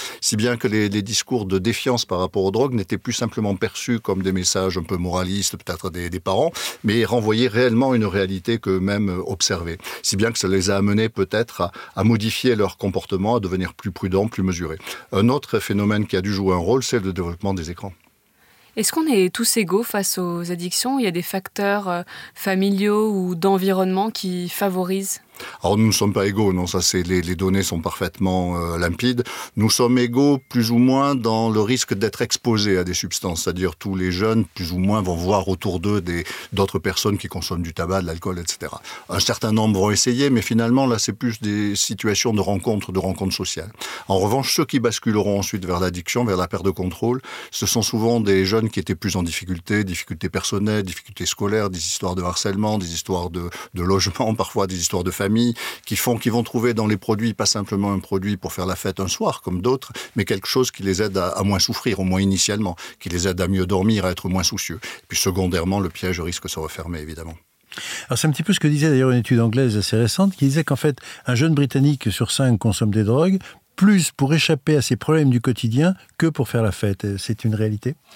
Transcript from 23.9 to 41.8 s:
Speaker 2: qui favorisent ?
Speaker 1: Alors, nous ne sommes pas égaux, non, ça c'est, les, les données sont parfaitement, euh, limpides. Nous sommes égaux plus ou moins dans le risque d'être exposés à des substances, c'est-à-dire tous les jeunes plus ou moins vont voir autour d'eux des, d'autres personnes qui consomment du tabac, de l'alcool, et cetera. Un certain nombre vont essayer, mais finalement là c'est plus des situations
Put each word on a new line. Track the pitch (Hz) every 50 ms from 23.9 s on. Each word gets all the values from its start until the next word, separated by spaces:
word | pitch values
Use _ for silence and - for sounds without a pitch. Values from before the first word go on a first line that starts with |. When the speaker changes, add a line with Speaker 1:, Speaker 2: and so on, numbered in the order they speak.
| 185 190 202 226
Speaker 2:
qui | - - - 185 180 180 175 175
favorisent ? | - - 202 196 185 185 180 180 190 196 196 196 - - _ _ _ - - - - - -
Speaker 1:
Alors, | 87 101
nous | 107 110 110
ne | 98
sommes | - 101 101 98
pas | 104 98
égaux, | 104 98 104 110 98 92
non, | 90 90
ça | 90 - 92
c'est, | 87 - - 92 87
les, | 87 92 90
les | 82 87 90
données | 82 95 92 95 98 92
sont | - 90 82 80
parfaitement, | 90 - - 95 85 - - 98 92 92 92 90 90 87 87
euh, | 85 85 85 85
limpides. | 87 87 87 - 123 127 123 120 - - - - - - -
Nous | 107 107 113
sommes | - - 123 120 123 127
égaux | 123 120 120 131 143 147 143 135 - _
plus | - 120 113 110
ou | 120 120
moins | 127 131 131 135 139 143 143
dans | 127 110 113 110 113 113 113
le | 107 107
risque | 104 104 127 123 - - 123
d'être | 98 110 104 - - 123
exposés | - - - - 123 113 107 104 104 95 92
à | 90
des | 90 87
substances, | - - 90 - - - 95 85 82 -
c'est-à-dire | 92 85 90 92 87 80
tous | - - 104 95
les | 92 92 92
jeunes | 90 90 104 110 113 113 101
plus | - - - 90 80 90
ou | 90
moins | 92 101 104 110 95
vont | 90 85
voir | 82 87 92 104 98 92 98
autour | 92 87 - 104 87 92
d'eux | 85 101 104 101
des, | 85 87 85 85 80 - - - - - -
d'autres | 95 98 - - 95
personnes | - 98 90 - - 107 101 -
qui | - -
consomment | - 95 87 - 95 85
du | 85 82 80
tabac, | - 85 85 95 95
de | 90
l'alcool, | 82 80 87 - 98 92 87
et | 85
cetera. | - - - - - - - - - - - - -
Un | 87 98
certain | - - 113 - - 110 107
nombre | 110 110 110 104 95
vont | 95 104
essayer, | 104 95 - 127 120 127 143 143
mais | 131 113
finalement | 98 - 117 113 117 117 123 135 135
là | 127 117 104
c'est | - - 101
plus | - - 120 107 - 107
des | 104 104 104 104 104 101
situations | -